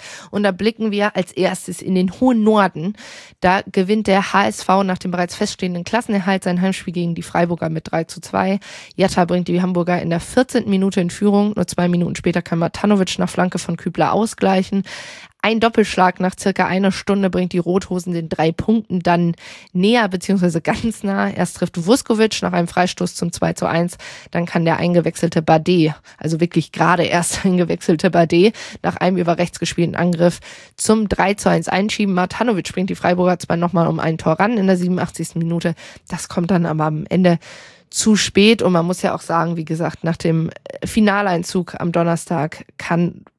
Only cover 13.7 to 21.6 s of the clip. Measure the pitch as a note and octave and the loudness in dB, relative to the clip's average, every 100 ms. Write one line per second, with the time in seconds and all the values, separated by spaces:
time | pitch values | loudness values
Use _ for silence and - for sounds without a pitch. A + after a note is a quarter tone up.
13.7 | E3+ F3 E3 D#3 G3 A3 - F#3+ F#3+ F#3+ | -6 -4 0 2 2 0 0 2 2 0
14.7 | G3 - - - - - _ G#3 A3+ A3+ | -2 -4 -10 -16 -18 -20 _ 0 2 4
15.7 | A3+ G3+ - F#3 - F#3 - G3 F#3+ F3+ | 4 2 4 2 2 -2 0 -2 0 0
16.7 | F#3 G3 - - G3 F#3+ F3+ F3+ F3+ E3+ | 2 0 0 -2 0 2 0 0 -2 0
17.7 | F#3+ - F3+ F3+ E3+ D#3+ - D#3+ E3+ - | 0 0 -4 -4 -4 -4 0 0 0 0
18.7 | A3+ - F#3 F3 E3+ F3 E3+ - - - | 0 0 -2 2 2 2 -2 -10 -20 -8
19.7 | F3+ G3 A#3+ G3+ F#3 - G3 F3+ E3 - | 0 2 4 2 -2 0 2 2 0 -2
20.7 | A#3+ A3+ - G3+ G3 G3+ G3 F3+ - | -2 -4 -4 -4 -2 -2 -2 -4 -2